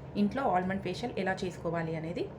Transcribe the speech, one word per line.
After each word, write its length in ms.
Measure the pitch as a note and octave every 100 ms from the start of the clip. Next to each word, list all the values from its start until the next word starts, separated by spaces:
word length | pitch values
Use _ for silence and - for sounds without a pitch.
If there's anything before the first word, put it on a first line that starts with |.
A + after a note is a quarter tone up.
| - G3+
ఇంట్లో 200 | G#3 B3+ C4 F3+
ఆల్మండ్ 280 | F#3 F#3+ F#3+
ఫేషియల్ 280 | F3+ B3 G#3
ఎలా 100 | F#3 F#3+
చేసుకోవాలి 500 | F#3 E3 E3+ E3 D#3+ D#3+
అనేది. 240 | D#3+ G#3+ G4+